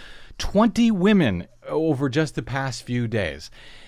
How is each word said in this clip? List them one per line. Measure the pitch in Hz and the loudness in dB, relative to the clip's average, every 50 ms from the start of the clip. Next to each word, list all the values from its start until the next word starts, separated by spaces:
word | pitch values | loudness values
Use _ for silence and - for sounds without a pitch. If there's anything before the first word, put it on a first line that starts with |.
| - - - - - - - - | -18 -18 -18 -18 -18 -16 -10 -6
twenty | - - - 196 226 233 - 233 240 226 | -4 0 4 4 4 4 4 2 2 2
women | 214 180 175 208 214 190 160 110 92 165 - - - _ - 139 | 2 4 4 4 6 6 4 4 2 -2 -6 -10 -16 _ -10 -6
over | 151 151 160 160 143 127 143 135 | -2 0 0 0 0 0 0 0
just | 117 156 156 - - | 0 0 0 -2 -2
the | - 120 | -8 -8
past | 113 123 135 135 135 117 - - | -6 -4 -4 -4 -4 -6 -8 -8
few | - 123 123 120 | -4 -4 -2 -2
days. | 110 113 107 92 78 69 71 - - - - - - - - - | -2 -2 -2 -2 -2 -6 -8 -12 -18 -20 -20 -20 -20 -20 -20 -20